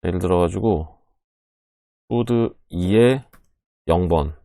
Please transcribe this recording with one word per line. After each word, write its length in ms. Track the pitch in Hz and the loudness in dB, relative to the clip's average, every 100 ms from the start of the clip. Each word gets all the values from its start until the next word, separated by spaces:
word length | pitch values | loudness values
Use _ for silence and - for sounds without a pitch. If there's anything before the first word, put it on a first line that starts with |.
| 90 | -6
예를 120 | 90 | -4
들어가지고 800 | 87 90 87 95 107 90 80 - _ _ _ _ _ _ _ _ _ _ _ | -2 0 0 -2 -2 -2 -4 -16 _ _ _ _ _ _ _ _ _ _ _
푸드 420 | 117 120 120 117 - _ | -4 0 0 0 -4 _
이에 540 | 87 90 104 120 135 - - _ _ _ _ - | -6 0 4 4 2 -6 -20 _ _ _ _ -2
영 200 | 82 90 | -2 2
번 280 | 82 76 76 | 0 0 -8